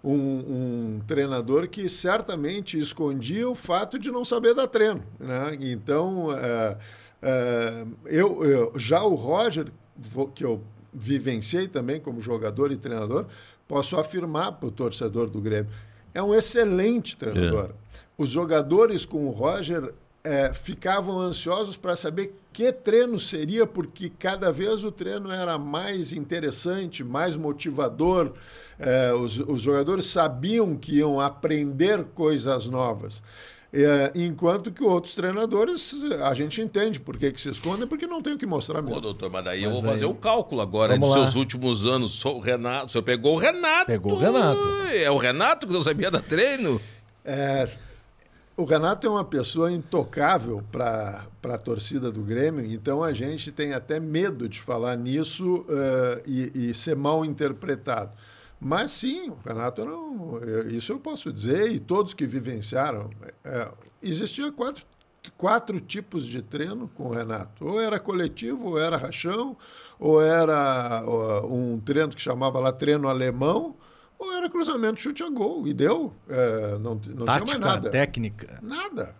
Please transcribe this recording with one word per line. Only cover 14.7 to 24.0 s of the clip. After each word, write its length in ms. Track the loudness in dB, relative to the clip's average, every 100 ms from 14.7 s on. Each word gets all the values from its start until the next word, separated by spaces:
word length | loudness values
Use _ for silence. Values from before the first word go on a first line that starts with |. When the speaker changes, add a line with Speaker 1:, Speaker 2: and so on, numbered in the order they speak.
Speaker 1:
torcedor 580 | -2 -4 -2 -4 -2 -2
do 100 | -2
Grêmio, 300 | -2 0 -2 -8 -18 -20 -10
é 80 | -2
um 120 | 4
excelente 840 | 4 4 4 4 4 4 2 -2 -6
treinador. 520 | -2 2 4 2 -2
Speaker 2:
É. 20 | -8 -20 -20 -20 -4
Speaker 1:
Os 120 | 0
jogadores 760 | 0 4 2 6 6 6 4 -2
com 220 | -2 -2
o 40 |
Roger 640 | 0 0 0 -2 -4 -4 -12 _ _
é, 300 | -2 2 2
ficavam 680 | 0 -8 -4 0 0 0 -2
ansiosos 560 | -2 -2 -2 -2 -2 -6
pra 180 | -2 -2
saber 400 | -2 -4 -6 -8 _
que 180 | 0 0
treino 460 | 2 4 6 6 0
seria, 460 | -4 -4 -2 2 2
porque 440 | 2 -6 -6